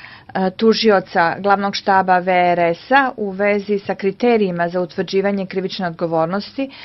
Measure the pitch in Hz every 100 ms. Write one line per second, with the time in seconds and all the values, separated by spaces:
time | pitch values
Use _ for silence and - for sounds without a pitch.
0 | - - - - 190 185 226 214 220 196
1 | 185 185 165 170 196 196 202 - - 190
2 | 190 180 180 180 180 175 170 170 - 269
3 | 262 - 202 185 202 208 196 202 - 185
4 | 196 190 240 233 196 175 170 180 175 -
5 | 185 196 196 202 190 190 190 - 180 170
6 | 170 165 165 196 - - 269 -